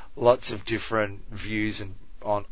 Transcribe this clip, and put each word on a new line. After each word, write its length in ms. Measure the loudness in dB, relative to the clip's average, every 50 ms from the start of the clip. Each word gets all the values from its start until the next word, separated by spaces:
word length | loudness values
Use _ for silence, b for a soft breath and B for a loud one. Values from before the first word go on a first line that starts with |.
| b b -4
lots 360 | 4 6 6 6 6 4 -2
of 120 | -4 -2 -2
different 560 | -2 -2 -2 -2 0 2 2 2 2 -2 -8 -10 -10
views 500 | -8 -6 -4 -2 0 0 0 0 0 -2
and 140 | -6 -6 -8 -10 -10 -10 -10 -8
on, 240 | -2 0 0 0 0 -2